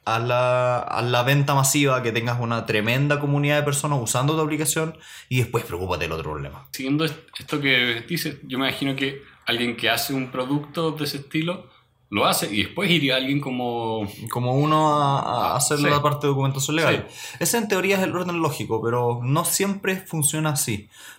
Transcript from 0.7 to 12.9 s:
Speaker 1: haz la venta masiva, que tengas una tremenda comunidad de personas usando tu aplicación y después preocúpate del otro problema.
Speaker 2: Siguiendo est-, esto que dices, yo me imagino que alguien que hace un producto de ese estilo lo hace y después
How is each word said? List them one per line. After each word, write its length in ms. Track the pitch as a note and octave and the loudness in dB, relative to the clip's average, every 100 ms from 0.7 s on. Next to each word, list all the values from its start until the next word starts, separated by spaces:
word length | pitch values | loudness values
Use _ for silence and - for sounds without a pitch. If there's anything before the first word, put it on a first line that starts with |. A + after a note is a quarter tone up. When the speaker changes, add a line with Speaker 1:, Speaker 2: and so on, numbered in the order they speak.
| B2 | 0
Speaker 1:
haz 240 | - - | -2 -2
la 180 | A#2+ B2 | 2 2
venta 320 | B2 C#3+ C#3 | 4 4 4
masiva, 480 | C#3 C3+ D3 C#3 B2+ | 2 4 4 4 2
que 100 | A#2 | 0
tengas 260 | A2+ A#2+ A#2+ | 0 0 -2
una 280 | A#2 A#2 - | 0 -2 0
tremenda 520 | G#2+ G#2+ B2+ D3 C#3+ | 0 2 2 2 2
comunidad 360 | C#3+ C#3+ C#3+ D3 | 2 2 2 2
de 60 | |
personas 360 | D3 C#3 D3+ C#3+ | 2 -2 0 0
usando 320 | A2 B2+ C#3 | 0 0 2
tu 80 | D#3+ | 2
aplicación 560 | D#3 D#3 D3+ E3 E3 - - - - | 0 0 -2 -2 -4 -6 -18 -20 -4
y 80 | B2+ | -2
después 260 | A#2 A2+ | 0 -2
preocúpate 400 | - F2 F#2 E2+ | -4 -6 -4 -2
del 80 | E2 | -2
otro 200 | D#2+ D2+ | -4 -6
problema. 360 | D2+ C#2 - - | -8 -10 -12 -14
Speaker 2:
Siguiendo 340 | - C3 D3+ D#3+ | -8 -2 0 0
est-, 100 | D3+ - - | -4 -14 -16
esto 200 | C#3+ D3+ | -6 -2
que 420 | C#3 B2+ B2 A#2 A#2 | 2 4 2 -2 -4
dices, 300 | E3+ D#3 C#3+ | -4 -4 -8
yo 160 | C3+ B2+ | -8 -2
me 100 | C3+ | -2
imagino 260 | - C#3 | 0 -2
que 280 | C3+ C3+ C3+ - - - | -2 -4 -6 -16 -10 -4
alguien 280 | A#2+ A#2+ A#2 | -2 -2 0
que 100 | A2 | 0
hace 240 | A#2 - | 0 0
un 180 | C3+ B2+ | -4 -2
producto 600 | B2+ B2+ D3 C#3+ E3+ A#2+ | -4 -2 -2 -2 -4 -4
de 140 | D3+ D3 | -2 -6
ese 100 | C#3 | -6
estilo 540 | - D#3+ E3 F#3+ - - _ _ _ | -6 -4 -4 -6 -12 -20 _ _ _
lo 160 | G#2 D#3+ | 0 2
hace 280 | - D#3 | 2 0
y 80 | G#2 | -2
después 260 | F#2+ - E3 | -2 -2 2